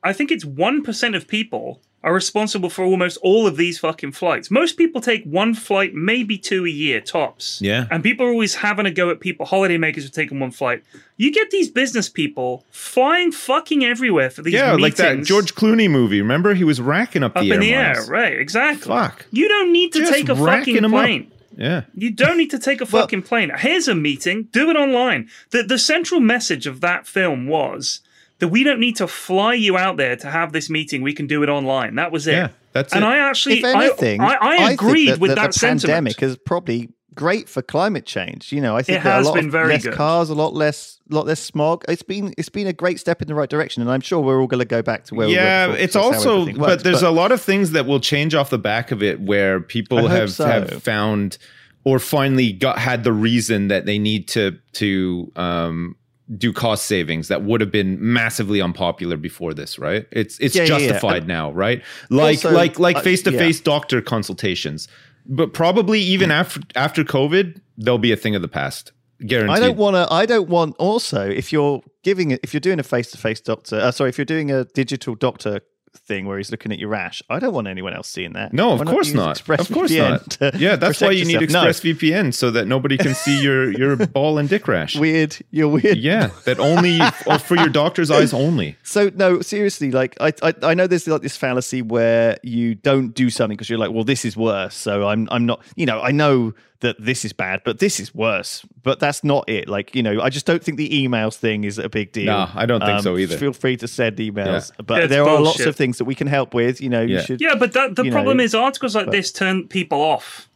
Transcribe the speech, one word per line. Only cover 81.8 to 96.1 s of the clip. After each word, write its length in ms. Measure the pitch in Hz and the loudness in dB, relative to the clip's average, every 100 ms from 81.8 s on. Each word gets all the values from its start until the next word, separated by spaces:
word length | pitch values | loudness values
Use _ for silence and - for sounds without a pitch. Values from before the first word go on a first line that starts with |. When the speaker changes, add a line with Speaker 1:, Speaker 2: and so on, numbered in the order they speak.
Speaker 2:
V 120 | 165 160 | -2 0
P 180 | 156 | 0
N 180 | 180 170 | 2 0
so 200 | - 123 | 0 0
that 160 | 117 101 | 0 0
nobody 300 | 131 135 135 | 0 0 0
can 160 | - 135 | 0 0
see 260 | - 143 | 0 2
your, 300 | 139 131 131 | 2 2 0
your 240 | 104 135 135 | 2 2 2
Speaker 3:
<laughs> 120 | 190 | 0
Speaker 2:
ball 300 | 139 147 151 | 0 2 2
and 100 | 143 | 0
dick 180 | 202 - | 0 0
rash. 280 | 113 76 151 | -2 -2 0
Speaker 3:
Weird. 420 | 160 160 151 - - | 2 2 0 -4 -8
You're 180 | 156 151 | 0 2
weird. 280 | 151 208 180 | 4 4 2
Speaker 2:
Yeah, 320 | 135 214 131 - - | 2 2 0 -2 -2
that 140 | 127 | 2
only 400 | 139 165 175 165 | 4 4 4 4
Speaker 3:
<laughs> 240 | 226 - - | 2 0 -2
Speaker 2:
or 140 | 196 | -2
for 160 | - 175 | 2 2
your 140 | 180 | 4
doctor's 420 | 143 156 175 160 | 2 0 0 2
eyes 220 | 147 147 | 4 4
only. 420 | 127 143 160 104 - | 2 0 0 -2 -8
Speaker 3:
So 280 | - 208 202 180 | -4 0 2 2
no, 260 | 190 175 | 2 2
seriously, 500 | - 208 202 - 143 | -2 -2 -2 -2 -2
like 240 | 127 131 - | 0 -2 0
I, 140 | 151 151 | -2 0
I, 120 | 165 160 | -2 0
I 120 | 147 | 0
know 140 | 170 185 | 2 2
there's 200 | 175 165 | 0 0
like 140 | 156 | -2
this 160 | 147 - | -4 -6
fallacy 440 | 135 127 123 131 | -2 -2 -2 -6
where 560 | 113 117 117 117 117 107 | -2 2 4 4 2 0
you 320 | 123 117 117 107 | -4 -2 -2 0
don't 340 | 147 135 127 | 0 2 0
do 160 | 117 127 | 0 -2
something 280 | - 113 104 | 0 -2 -4
'cause 120 | 110 | -6
you're 100 | 117 | -4
like, 120 | 104 | -2
"Well, 120 | 113 | -2
this 220 | 113 135 117 | -2 -2 -2
is 100 | 101 | -2
worse, 380 | 113 98 92 - | -2 -2 -4 -8
so 320 | - 101 101 | -4 -2 0
I'm, 200 | 107 110 | -2 -2
I'm 140 | 120 117 | -2 0
not," 160 | 117 - - | -2 -8 -4
you 100 | 143 | -4
know, 160 | 110 | -2
I 100 | 127 | 0